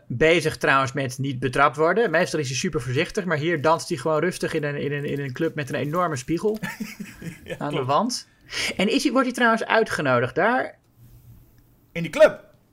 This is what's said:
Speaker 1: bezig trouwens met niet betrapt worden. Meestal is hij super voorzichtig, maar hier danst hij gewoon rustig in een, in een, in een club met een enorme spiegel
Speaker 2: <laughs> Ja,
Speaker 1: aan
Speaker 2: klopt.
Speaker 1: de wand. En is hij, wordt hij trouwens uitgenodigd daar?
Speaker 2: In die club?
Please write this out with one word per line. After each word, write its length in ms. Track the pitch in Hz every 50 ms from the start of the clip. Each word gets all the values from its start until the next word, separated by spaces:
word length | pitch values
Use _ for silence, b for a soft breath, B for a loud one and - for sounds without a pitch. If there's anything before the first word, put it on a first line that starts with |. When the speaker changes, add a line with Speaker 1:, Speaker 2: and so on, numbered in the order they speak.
| - -
Speaker 1:
bezig 480 | 135 120 156 160 170 175 147 156 -
trouwens 360 | - - 151 139 135 135 127 131
met 260 | 147 135 123 127 -
niet 200 | 135 139 135 127
betrapt 380 | 135 131 127 139 139 151 147
worden. 340 | 147 156 165 185 214 240 190
Meestal 300 | 156 165 180 - - 156
is 80 | 147 127
hij 80 | 135
super 240 | 120 - 185 143 156
voorzichtig, 440 | 120 127 123 143 175 180 - 214 180
maar 120 | 180 160
hier 240 | 139 147 170 175 151
danst 280 | 131 156 160 156 - -
hij 100 | 175 139
gewoon 220 | - 160 156 151
rustig 340 | 156 185 180 - - 160 -
in 100 | 160 147
een, 120 | 147 143
in 160 | 147 - 143 143
een, 120 | 143 143
in 160 | 147 143 139
een 120 | 143 135 127
club 220 | - 165 160 160
met 140 | 156 143 123
een 60 | 151
enorme 420 | 131 127 147 151 180 180 170 151
spiegel 420 | 123 - - 160 170 208 208 220 214
Speaker 2:
<laughs> 840 | - - - - 220 - - - 202 - - - - 170 170 - -
Ja, 140 | - 165 -
Speaker 1:
aan 100 | 139 143
Speaker 2:
klopt. 60 | 147 151 131
Speaker 1:
de 60 | 131 139
wand. 360 | 160 202 254 - - - _ B B B B B B B B B
En 120 | B 185 220
is 140 | - 277 -
hij, 100 | 294 226
wordt 140 | 262 262
hij 80 | 254 247
trouwens 280 | - 247 226 226 220 226
uitgenodigd 720 | - - 220 220 - - - 156 135 127 120 123 123 -
daar? 440 | 160 180 220 247 262 - - - _ _ _ _ _ - - - - - - - - - _ _ _ _ _ _ _ _ _ -
Speaker 2:
In 100 | 170 165
die 80 | 160
club? 340 | - 277 311 - - - - - _ _ _ _